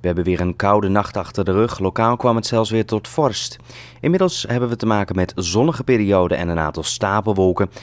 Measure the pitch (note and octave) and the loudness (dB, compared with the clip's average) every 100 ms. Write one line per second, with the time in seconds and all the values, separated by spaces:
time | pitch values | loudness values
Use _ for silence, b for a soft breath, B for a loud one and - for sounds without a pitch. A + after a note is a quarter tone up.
0 | F2+ F2 F2+ F2 F2+ F2 G2 G#2 G2+ G2+ | 0 0 0 0 -2 0 2 2 4 0
1 | G2+ G2+ F2 - G2 F#2+ A#2 - F#2+ A#2 | 0 -6 -6 -4 0 2 0 0 -2 0
2 | A2+ A#2+ B2 A2+ - A2+ A2 A2+ G#2+ G#2+ | 0 2 0 0 0 0 0 -2 0 -4
3 | - - C#3+ G#2 - - B B B B | -4 -2 0 -2 -8 -12 B B B B
4 | - F3+ F#3 - - A#2+ A#2+ A#2 A2 G#2 | 0 2 2 0 -4 -2 -2 -2 0 0
5 | G2 F2+ F2+ - F2 G2 D3 B2+ C3 A#2+ | 0 0 -2 -2 -2 2 2 0 0 2
6 | G2+ G2 F2 F2 F2 E2 D2+ D#2+ D#2 - | 4 4 2 0 -2 -2 -2 -4 -6 -2
7 | G2+ G2+ G#2 G2 F#2 F2 G2 B | 0 0 0 2 2 2 -2 B